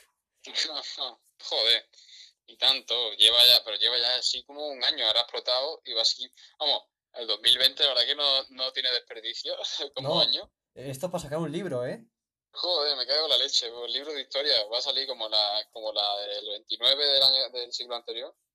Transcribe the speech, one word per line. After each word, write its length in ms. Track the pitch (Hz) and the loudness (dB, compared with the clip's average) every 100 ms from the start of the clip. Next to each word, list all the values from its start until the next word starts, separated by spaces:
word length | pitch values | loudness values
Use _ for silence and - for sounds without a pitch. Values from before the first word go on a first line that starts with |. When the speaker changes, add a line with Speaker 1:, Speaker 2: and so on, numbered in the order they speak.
| _ _ _ _ | _ _ _ _
Speaker 1:
<laughs> 760 | - - - 143 - - 131 - _ _ | -8 -4 -4 -4 -10 -10 -10 -12 _ _
Joder, 500 | - - 113 113 - - - - - _ - | -4 0 4 2 0 -18 -20 -20 -20 _ -20
y 100 | - | 0
tanto, 380 | 123 135 - 120 113 | 2 2 0 -4 -2
lleva 320 | 101 113 120 123 | 6 6 10 10
ya, 180 | 117 | 8
pero 140 | 113 104 | 6 0
lleva 200 | 113 123 | 0 2
ya 180 | 120 123 | 0 0
así 260 | - 127 | -2 -4
como 240 | 123 143 151 | -6 -10 -8
un 160 | 131 | -2
año, 220 | 123 151 113 | -2 0 2
ahora 140 | 113 | 2
ha 40 | |
explotado 580 | 120 123 113 127 143 160 - | 0 -2 -2 -2 -2 -6 -8
y 80 | |
va 80 | 113 | 0
a 40 | 113 | 0
seguir, 260 | - 127 - - - | 0 -6 -18 -20 -4
vamos, 240 | 151 131 - _ _ | -2 -2 -4 _ _
el 140 | - 113 | -10 -6
dos 120 | 107 | 0
mil 160 | 120 127 | 4 4
veinte 260 | 131 139 | 4 4
la 60 | 147 | 2
verdad 160 | 123 123 | 2 0
que 100 | 147 | 0
no, 280 | 143 135 135 | 0 0 -2
no 220 | 131 131 | -8 -6
tiene 180 | 135 131 | -4 -2
desperdicio 640 | 123 - 117 113 - 151 180 | -2 -6 -12 -10 -10 -8 -8
<laughs> 340 | 202 - 143 - | -6 -6 -8 -6
como 140 | 135 | -2
Speaker 2:
No, 120 | 170 | 2
Speaker 1:
año. 300 | - 160 208 _ _ | 2 0 -4 _ _
Speaker 2:
esto 320 | - 131 135 180 | -14 -10 -6 -6
es 40 | |
para 100 | 170 | -6
sacar 160 | 151 151 | -4 -4
un 120 | 160 | -2
libro, 340 | 160 190 127 123 | -4 -4 -4 -4
¿eh? 200 | 220 - _ _ _ _ | -6 -12 _ _ _ _
Speaker 1:
Joder, 460 | - 175 170 147 139 | -6 -2 0 0 -2
me 80 | 123 | 0
cago 200 | 147 160 | 0 2
en 40 | |
la 60 | 123 | 2
leche, 320 | 135 - 120 | 2 0 -2
pues, 160 | 120 120 | -4 -8
el 60 | |
libro 200 | 123 143 | -6 -6
de 80 | 147 | -8
historia 320 | 127 135 147 123 104 | -4 -2 0 0 0
va 80 | 117 | -2
a 20 | |
salir 260 | 139 135 135 | -2 -4 -4
como 220 | 120 110 | -6 -4
la, 380 | 110 104 104 107 | 0 0 -2 -6
como 200 | 117 110 | -8 -6
la 240 | 104 104 101 | -2 -2 -2
del 260 | 104 101 107 | -6 -8 -8
veintinueve 580 | 104 - - 120 139 147 | -10 -10 -2 0 2 2
del 180 | 135 | 4
año, 260 | 135 131 120 | 4 2 -2
del 200 | 127 120 | -6 -8
siglo 240 | 123 123 117 | -10 -8 -10
anterior, 400 | 117 117 139 - _ | -8 -10 -10 -14 _